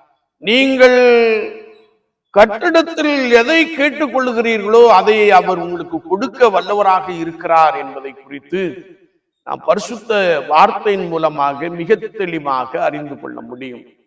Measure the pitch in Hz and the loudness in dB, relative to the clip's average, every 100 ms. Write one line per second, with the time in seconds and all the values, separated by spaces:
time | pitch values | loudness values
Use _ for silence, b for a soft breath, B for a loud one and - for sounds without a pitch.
0 | _ _ _ _ 196 247 269 262 254 247 | _ _ _ _ -2 0 2 4 4 6
1 | 247 233 226 220 226 - - - _ _ | 4 4 2 0 -4 -12 -20 -20 _ _
2 | _ _ _ 202 220 220 349 330 330 330 | _ _ _ 2 2 2 2 2 0 -2
3 | 302 285 247 233 240 330 311 302 294 254 | -2 -2 2 2 4 2 0 -2 -2 -2
4 | 285 254 254 233 226 220 202 226 233 185 | -4 -2 -2 -2 -2 -2 2 6 6 6
5 | 196 214 208 185 180 175 170 170 160 160 | 4 2 4 4 2 -4 -6 -8 -8 -12
6 | 165 190 254 - 233 185 185 208 190 185 | -6 -4 -4 0 0 2 -2 0 0 0
7 | 185 170 165 165 170 165 156 143 139 135 | -2 -8 -10 -8 0 2 2 0 -8 -14
8 | 139 120 135 139 139 180 180 180 147 - | -16 -18 -18 -20 -8 -6 -6 -8 -18 -20
9 | _ _ _ _ - 143 147 190 - 233 | _ _ _ _ -12 -6 -2 -2 -4 -12
10 | - 208 185 151 147 151 208 202 220 196 | -4 -2 0 -2 2 4 4 2 -2 -2
11 | 175 165 156 151 143 139 170 170 170 208 | -4 -4 -4 -2 -4 -4 -8 -8 -2 -2
12 | 214 214 180 165 143 131 127 160 160 151 | -2 -8 -8 -6 -4 -4 -4 -4 -4 -6
13 | 147 139 139 120 117 123 131 117 - _ | -12 -14 -14 -14 -16 -16 -16 -16 -20 _